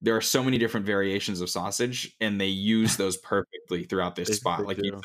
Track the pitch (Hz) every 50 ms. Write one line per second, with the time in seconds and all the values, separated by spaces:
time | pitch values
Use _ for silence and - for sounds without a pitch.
0 | - 113 113 110 - - - 135 127 131 131 120 117 110 - 113 101 101 104 98
1 | 98 98 95 101 - - 101 87 90 - - 92 87 101 98 - 120 123 127 -
2 | - - - - 110 107 104 98 98 95 95 95 98 107 113 110 110 110 - -
3 | 98 95 90 - - - 101 101 92 - - - - - 92 85 87 - 98 95
4 | 90 90 90 - 87 87 107 101 - 92 85 85 104 101 95 98 98 101 98 98
5 | 98